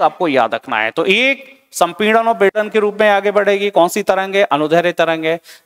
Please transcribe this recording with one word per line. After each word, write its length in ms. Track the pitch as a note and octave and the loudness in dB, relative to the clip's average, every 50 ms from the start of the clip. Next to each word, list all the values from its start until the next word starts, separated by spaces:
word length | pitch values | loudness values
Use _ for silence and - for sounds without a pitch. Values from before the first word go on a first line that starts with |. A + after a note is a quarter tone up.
| F3+ | 0
आपको 260 | D#3 - - F3+ D#3+ | -2 0 -2 -2 0
याद 260 | C3+ B2+ A#2 A2 A2 | 2 2 0 0 -2
रखना 240 | A#2 - - A#2+ G#2+ | -6 -8 -6 -4 -2
है। 120 | A2 A2+ | -2 -2
तो 140 | - E3 E3 | -2 -2 0
एक 560 | F#3+ F#3+ A3 B3+ C4+ C#4 C4+ - - - _ _ _ - | 0 0 0 0 0 -2 -4 -8 -18 -20 _ _ _ -4
संपीड़न 560 | - F3 E3+ E3+ - G#3+ G#3+ A3 A3+ A3+ A3+ | -2 -2 -2 -2 -2 0 2 2 2 2 0
और 60 | A3+ | 0
बिरलन 340 | F#3+ G3+ F#3+ - G#3+ G#3 G#3 | 2 0 0 2 0 -4 -2
के 100 | G#3+ A3 | -2 -2
रूप 200 | G#3 G#3 G3+ G3+ | -2 -2 0 0
में 100 | G#3+ G#3 | 2 2
आगे 200 | G3+ G3 G3 G#3 | 2 2 0 0
बढ़ेगी, 400 | F#3+ G#3 G3 G3 G3+ G3 G3+ G3+ | 0 0 0 0 0 0 -2 0
कौन 180 | G3 F#3 E3+ F3+ | 2 2 2 2
सी 140 | - G#3+ G3 | 0 -2 -2
तरंग 320 | - F#3+ F#3+ F#3+ F#3+ F#3+ | 0 0 -2 -2 -2 0
है? 80 | G3 G3+ | 0 0
अनुदैर्घ्य 500 | - C#3 D3 D3+ D3+ D#3 E3+ E3+ F3 E3+ | 0 0 0 0 0 2 2 2 0 0
तरंग 320 | - E3 E3 E3 D#3+ D#3+ | 0 0 -2 -2 -2 -2
है। 160 | D#3+ E3 E3+ - - - - _ | -4 -4 -4 -8 -14 -20 -10 _